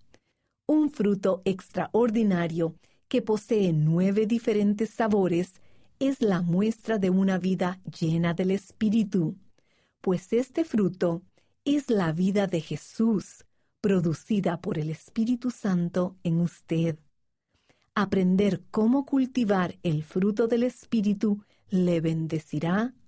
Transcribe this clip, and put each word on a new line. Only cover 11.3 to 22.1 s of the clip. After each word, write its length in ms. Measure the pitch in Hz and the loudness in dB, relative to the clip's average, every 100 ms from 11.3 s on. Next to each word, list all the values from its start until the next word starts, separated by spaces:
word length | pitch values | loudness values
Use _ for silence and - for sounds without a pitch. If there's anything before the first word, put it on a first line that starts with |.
| _ _ _ | _ _ _
es 240 | - 294 269 | -2 -2 0
la 240 | 214 170 | 0 0
vida 340 | 160 185 202 196 | 0 0 2 0
de 140 | 170 | -2
Jesús, 880 | 151 151 - - 226 208 - - - _ _ _ | -4 -10 -10 -2 0 0 -2 -14 -20 _ _ _
producida 800 | - 190 170 151 - 214 180 - | 0 2 0 -2 -2 -2 0 -4
por 180 | - 165 | -4 -4
el 120 | 156 | -6
Espíritu 600 | 156 - - 226 247 247 | -8 -8 -4 -2 -2 -4
Santo 640 | - 208 180 170 185 180 185 | -4 -2 0 0 -2 -4 -4
en 180 | - 165 | -2 0
usted. 560 | 170 - - 165 165 156 _ _ _ _ _ _ _ _ _ | 0 -4 -4 -2 -2 -4 _ _ _ _ _ _ _ _ _
Aprender 680 | - 196 190 185 185 208 190 - | -2 0 2 2 4 2 0 -4
cómo 360 | - 220 269 269 | 0 2 2 0
cultivar 720 | 269 254 254 220 196 180 - | 0 0 0 0 2 0 -4
el 220 | 180 151 | -2 -2
fruto 440 | 156 190 196 208 226 | -2 -2 0 0 0
del 160 | 233 | 2
Espíritu 800 | 247 - - 233 202 208 220 202 - _ _ | 0 -4 -4 0 0 0 0 -2 -6 _ _
le 320 | 185 180 170 | 0 2 2
bendecirá 920 | 160 | 0